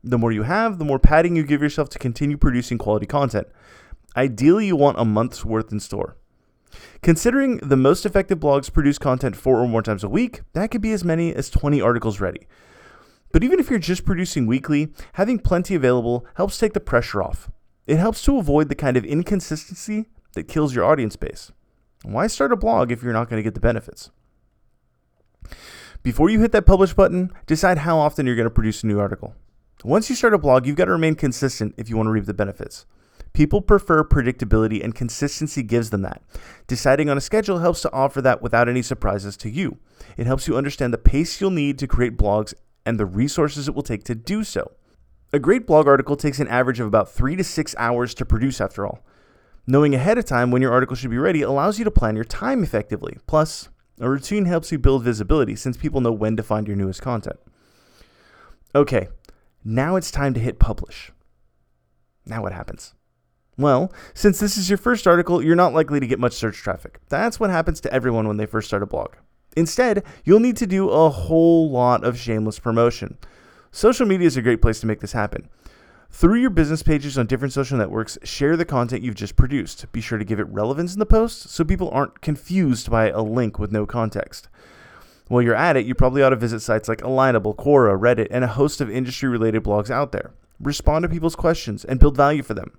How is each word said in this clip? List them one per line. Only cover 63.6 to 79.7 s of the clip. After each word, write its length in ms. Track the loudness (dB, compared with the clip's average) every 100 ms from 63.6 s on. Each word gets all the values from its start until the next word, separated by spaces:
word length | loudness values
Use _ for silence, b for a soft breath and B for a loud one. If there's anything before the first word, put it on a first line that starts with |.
| 2 4 0 B B
since 260 | 2 2 2
this 200 | -2 -2
is 100 | -2
your 80 | 0
first 300 | 0 2 4
article, 360 | 4 4 0
you're 140 | 4 4
not 160 | 4
likely 260 | 2 0 -2
to 80 | -2
get 140 | -2
much 140 | -2
search 240 | -2 -6 -6
traffic. 420 | -8 -8 -12 -20 _
That's 320 | -4 -4 -2
what 100 | -2
happens 300 | 0 0 -2
to 120 | -4
everyone 360 | -2 0 -2 -2
when 80 | -4
they 80 |
first 240 | -4 -4 -4
start 140 | -6
a 40 | -4
blog. 280 | -6 -8 -12 _ _ _ -2
Instead, 480 | -2 2 2 0 B B 4
you'll 140 | 6
need 180 | 6 0
to 80 | -2
do 240 | 0 2
a 180 | 4 4
whole 640 | 2 0 4 6 6 4
lot 340 | 2 2 2
of 140 | 0 -4
shameless 400 | -4 -4 -4 -4
promotion. 580 | -2 2 2 0 -12 -14 b b b b b
Social 340 | 2 2 4
media 220 | 2 4 2
is 100 | 2
a 60 |
great 180 | 0 4
place 200 | 4 2
to 60 | -4
make 140 | -4
this 120 | -6
happen. 360 | -4 -4 -6 -14 b b b b b b
Through 300 | 2 4 4
your 100 | 2
business 320 | 2 0 0
pages 340 | 0 0 -2 -4
on 100 | -2
different 280 | -2 -2
social 240 | -4 -2 -2
networks, 400 | -2 -4 -8 -12
share 360 | -14 -2 0 0
the 80 | 0
content 360 | -2 -4 -6
you've 120 | -8
just 220 | -8 0 2
produced. 540 | 2 0 -6